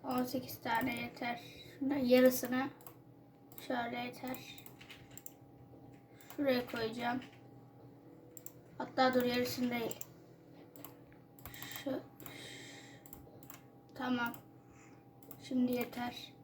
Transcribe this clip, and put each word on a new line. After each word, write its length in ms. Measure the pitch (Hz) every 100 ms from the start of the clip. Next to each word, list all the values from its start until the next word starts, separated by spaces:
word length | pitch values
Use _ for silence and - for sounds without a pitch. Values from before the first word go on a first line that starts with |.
on 200 | 269 254
sekiz 380 | 247 262 - -
tane 400 | 254 294 254 240
yeter. 400 | 233 - 240 240 - - - -
Şundan 180 | 269 285
yarısını 720 | 247 254 254 254 247 254 262 - - - - - - - - - -
şöyle 300 | 247 233 240
yeter. 400 | 247 - 254 262 - - - - - - - - - - - - - - - - - - - -
Şuraya 300 | 277 247 247
koyacağım. 560 | 233 220 233 240 247 - - - - - - - - - - - - - - - -
Hatta 360 | - - 262
dur, 100 | 254
yarısını 480 | 247 247 247 - 247
değil. 280 | 240 226 - - - - - - - - - - - - - - - - - - -
Şu, 160 | 277 262 - - - - - - - - - - - - - - - - - - - -
tamam. 380 | 254 247 240 - - - - - - - - - - -
Şimdi 280 | - 262 247
yeter. 640 | 247 233 247 240 - - -